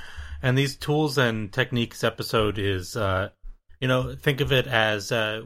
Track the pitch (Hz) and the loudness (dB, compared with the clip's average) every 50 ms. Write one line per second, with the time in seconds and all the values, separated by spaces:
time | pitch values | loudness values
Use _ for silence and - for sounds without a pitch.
0 | - - - - - - - - - 131 127 135 139 135 135 - - - 147 151 | -12 -14 -12 -12 -12 -10 -10 -2 0 2 4 4 2 0 -2 -6 -2 0 2 2
1 | 156 147 131 143 127 117 113 110 107 98 - 127 123 - 123 120 117 117 - - | 2 2 4 4 2 2 2 0 -4 -4 -2 -2 -2 0 0 0 -2 -2 -2 -2
2 | - 113 - - 107 - - 113 107 104 98 104 98 101 98 92 87 - - 120 | -2 -2 -2 -2 -6 0 2 2 2 2 0 0 0 0 0 -2 -4 -6 -4 -2
3 | 104 95 95 92 98 104 - _ - - - - _ _ - - 131 127 131 127 | 0 0 0 0 -2 -4 -8 _ -16 -16 -16 -18 _ _ -10 -4 0 2 2 2
4 | 127 123 131 131 - 151 143 127 139 123 135 127 123 127 127 113 110 110 107 104 | 0 -2 -6 -2 0 0 2 2 2 2 2 2 2 2 2 2 4 2 2 0
5 | 98 - 123 113 107 107 107 110 113 | -2 -2 -2 0 0 0 -2 -6 -8